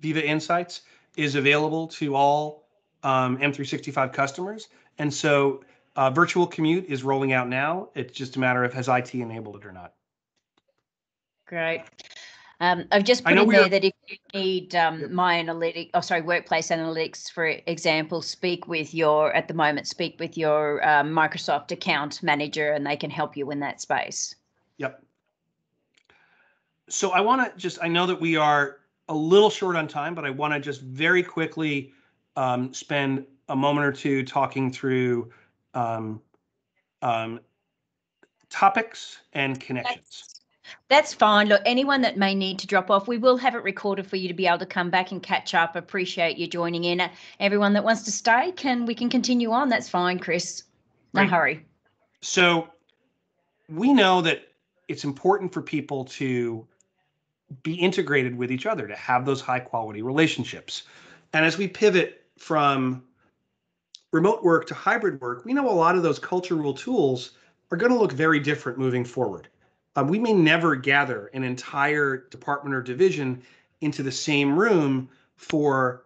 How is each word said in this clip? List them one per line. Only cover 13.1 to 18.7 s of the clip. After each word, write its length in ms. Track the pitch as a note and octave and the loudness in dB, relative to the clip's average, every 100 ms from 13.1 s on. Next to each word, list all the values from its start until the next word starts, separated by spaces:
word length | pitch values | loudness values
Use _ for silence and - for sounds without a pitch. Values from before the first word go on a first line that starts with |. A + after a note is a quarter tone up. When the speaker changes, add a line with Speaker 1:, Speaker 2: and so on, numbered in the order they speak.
| B3 E3 | 2 4
Speaker 1:
I 40 | |
Speaker 2:
put 60 | F#3+ | 6
Speaker 1:
know 60 | |
Speaker 2:
in 60 | A3 | 8
Speaker 1:
we 60 | G3+ | 6
Speaker 2:
there 80 | |
Speaker 1:
are 40 | F#3 | 6
Speaker 2:
that 140 | G3 | 4
if 100 | F#3+ - - | 2 -2 -12
you 100 | G3 _ | -20 _
need, 400 | G3 F#3+ F#3 F3+ | -4 -2 -2 -2
um, 260 | F3 D#3+ D#3+ | 0 0 0
Speaker 1:
Yep. 100 | C#3+ | -6
Speaker 2:
My 320 | F3+ F3+ E3+ | 0 2 0
Analytics, 480 | E3 E3 E3 E3 D#3+ | -2 -4 -4 -4 -4
oh, 60 | F3 | -4
sorry, 200 | - F3 | 0 -2
Workplace 480 | D#3+ F3 - D#3+ D#3+ | 0 -2 0 -4 -2
Analytics, 640 | E3 D#3+ D#3+ D#3+ - - | -2 -2 -4 -6 -8 -12
for 140 | - E3 | -4 -4
example, 760 | - - E3 E3 D#3 D#3 E3+ | -2 -6 -2 0 0 -2 -6
speak 480 | - - F3+ F3 | -8 -6 -4 -4
with 240 | - | -6